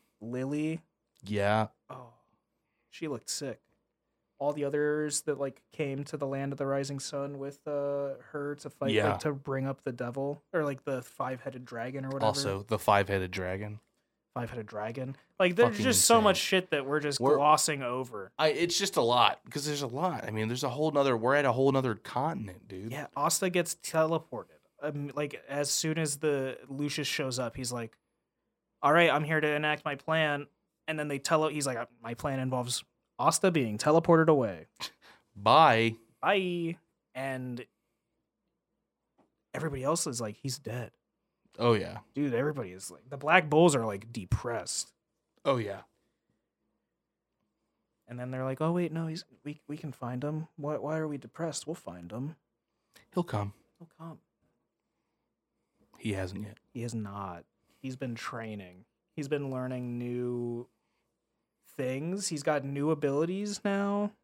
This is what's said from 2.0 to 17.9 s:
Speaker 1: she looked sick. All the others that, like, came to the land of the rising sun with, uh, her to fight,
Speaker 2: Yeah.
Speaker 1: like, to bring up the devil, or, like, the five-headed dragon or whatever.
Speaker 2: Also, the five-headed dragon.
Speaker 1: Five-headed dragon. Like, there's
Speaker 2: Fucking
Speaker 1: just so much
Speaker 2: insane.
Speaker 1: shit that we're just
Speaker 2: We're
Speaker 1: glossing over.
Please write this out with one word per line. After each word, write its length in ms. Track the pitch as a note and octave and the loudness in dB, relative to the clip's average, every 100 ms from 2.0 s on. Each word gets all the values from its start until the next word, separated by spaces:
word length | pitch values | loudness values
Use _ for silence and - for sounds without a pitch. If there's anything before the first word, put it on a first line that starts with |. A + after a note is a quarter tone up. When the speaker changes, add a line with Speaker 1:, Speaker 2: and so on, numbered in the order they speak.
| B2 A#2 _ _ _ _ _ _ _ | -18 _ _ _ _ _ _ _ _
Speaker 1:
she 180 | - D#3+ | -10 -8
looked 220 | B2 - | -6 -8
sick. 320 | - C#3 A2+ _ _ _ _ _ _ _ - | -8 -8 -10 _ _ _ _ _ _ _ -4
All 120 | C#3 | -2
the 140 | D3 C#3 | -2 -2
others 560 | D3 D3 D3+ D3+ C#3+ | 0 0 0 -2 -2
that, 180 | - C#3 | -2 -2
like, 220 | C#3 - _ | -4 -6 _
came 320 | - C#3+ C#3 C#3+ | -6 -4 -4 -6
to 120 | D3+ | -6
the 100 | C#3 | -4
land 240 | C3+ C#3 | -4 -4
of 60 | C#3 | -4
the 80 | C#3 | -2
rising 340 | C#3 C3+ C#3 | -2 -2 -6
sun 380 | - C#3+ C#3 C#3+ | -6 -6 -6 -8
with, 260 | C#3 C#3 - | -10 -10 -6
uh, 500 | D3 C#3+ C#3+ C#3 C3 - | -4 -2 -2 -4 -8 -10
her 240 | D3+ C#3+ D3 | -8 -6 -8
to 100 | - | -12
fight, 220 | - C3+ | -4 0
Speaker 2:
Yeah. 200 | G#2+ G#2 | 2 2
Speaker 1:
like, 80 | G2 | 2
to 100 | D#3 | -2
bring 340 | C#3 C#3 C3+ C3+ | -4 -4 -4 -2
up 160 | C3+ | -4
the 100 | - | -6
devil, 500 | A#2+ A#2+ B2 C#3 C#3+ _ | -6 -6 -4 -4 -6 _
or, 140 | F3 D3 | -2 0
like, 180 | C3+ | -2
the 180 | - C3 | -4 -6
five-headed 600 | B2+ - B2+ C3 C3+ B2+ | -6 -8 -6 -6 -8 -10
dragon 400 | B2+ A#2 A#2+ C#3 | -10 -8 -6 -6
or 60 | C3+ | -6
whatever. 160 | C3+ A2 | 0 0
Speaker 2:
Also, 380 | G2+ - G2 G#2 | 2 0 -2 -2
the 100 | A2 | 0
five-headed 520 | - G2+ G2 G2 F#2 | 4 4 4 0 -2
dragon. 480 | F#2+ F2+ F#2+ G#2 G#2+ - _ _ _ _ - | -4 -4 -6 -8 -12 -18 _ _ _ _ -8
Speaker 1:
Five-headed 240 | A#2 B2 G#2 | -8 -8 -10
dragon. 480 | G#2+ G#2+ A#2+ C3 C3 _ - | -8 -8 -6 -8 -10 _ 0
Like, 160 | F#3 F3+ | 2 6
there's 140 | A#3+ | 4
Speaker 2:
Fucking 140 | G#3 A#3 | 4 4
Speaker 1:
just 200 | G#3+ - | 6 8
so 140 | A#3 | 8
much 160 | G#3+ F#3 | 8 4
Speaker 2:
insane. 80 | - F#3+ | 2 2
Speaker 1:
shit 100 | F#3 | 2
that 140 | D3 C3+ | -2 0
we're 140 | D3+ | 0
just 200 | D3 C#3 | 0 2
Speaker 2:
We're 160 | B2+ D3 | 4 6
Speaker 1:
glossing 460 | D3 D3+ - C#3+ | 8 6 4 -2
over. 480 | B2+ | -2